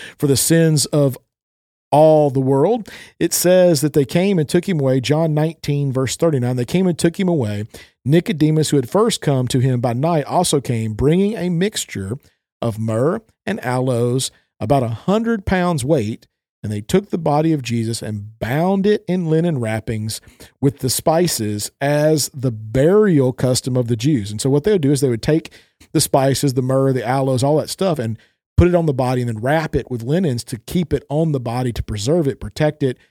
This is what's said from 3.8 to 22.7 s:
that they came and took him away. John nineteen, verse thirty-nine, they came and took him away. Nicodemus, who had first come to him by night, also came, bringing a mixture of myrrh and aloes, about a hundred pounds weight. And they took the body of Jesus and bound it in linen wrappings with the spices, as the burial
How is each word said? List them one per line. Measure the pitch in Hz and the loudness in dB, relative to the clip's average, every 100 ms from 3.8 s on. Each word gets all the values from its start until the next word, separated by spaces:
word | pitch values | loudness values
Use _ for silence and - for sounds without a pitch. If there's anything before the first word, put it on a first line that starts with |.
that | 147 | 2
they | 151 135 | 0 0
came | 175 196 185 | 2 2 2
and | 147 | 2
took | 180 185 | 0 0
him | 160 | 0
away. | 135 131 | 0 0
John | 120 151 165 | 0 0 2
nineteen, | 151 160 - - 143 143 | 0 -2 -4 -4 -2 -2
verse | 127 131 - | -2 -4 0
thirty-nine, | 165 139 123 127 | 0 0 -2 -2
they | |
came | 120 180 185 | -2 0 0
and | 160 | 0
took | 170 165 | -2 0
him | 180 | -2
away. | 165 107 104 107 - - _ 123 | 0 -2 -4 -8 -14 -20 _ 0
Nicodemus, | 165 175 156 156 156 147 | 2 2 0 0 2 2
who | 143 | 0
had | 120 | 0
first | 190 226 - | 0 0 0
come | - 135 123 | -2 0 0
to | 131 | 0
him | 131 123 | 0 0
by | 120 | -2
night, | 117 160 160 | -2 0 -2
also | 135 151 180 147 | 0 0 0 0
came, | - 117 110 | -2 -4 -4
bringing | 107 135 175 202 220 | 0 2 2 0 -2
a | 175 | -4
mixture | 165 196 - - 190 95 131 _ _ _ - | -2 -2 -4 -10 -8 -8 -10 _ _ _ -6
of | 120 107 | -6 -4
myrrh | 110 110 143 220 - _ - | -2 0 0 -2 -8 _ -8
and | 98 | -6
aloes, | 127 127 131 120 120 127 - _ _ - | -2 -2 0 0 0 -2 -4 _ _ -8
about | 107 139 | 0 0
a | 117 | 0
hundred | 113 - 208 233 226 - | -4 -2 0 0 -2 -2
pounds | 185 175 160 | 0 0 -2
weight. | 127 156 104 120 _ _ _ _ | 0 0 -2 -8 _ _ _ _
And | 104 | -8
they | 107 | -8
took | - 185 202 | -2 -2 -2
the | 190 | -4
body | 160 147 160 | 0 0 2
of | 151 | 0
Jesus | 120 117 113 113 | -2 -4 -4 -6
and | 110 107 104 - | -8 -8 -10 -10
bound | 110 143 185 196 202 | -4 -2 0 0 0
it | 208 - | 0 -2
in | 185 165 | -4 0
linen | 160 170 143 | 0 0 -2
wrappings | 113 110 - 110 110 - - - - - | -2 -4 -4 -6 -6 -10 -14 -20 -20 -2
with | 135 - | -2 -2
the | 135 | -4
spices, | - 165 160 175 - 107 104 - - | -2 0 2 0 -2 -4 -4 -8 -4
as | 139 147 151 156 - 139 | -2 2 2 2 -2 -4
the | 131 | -4
burial | 110 110 | -4 -4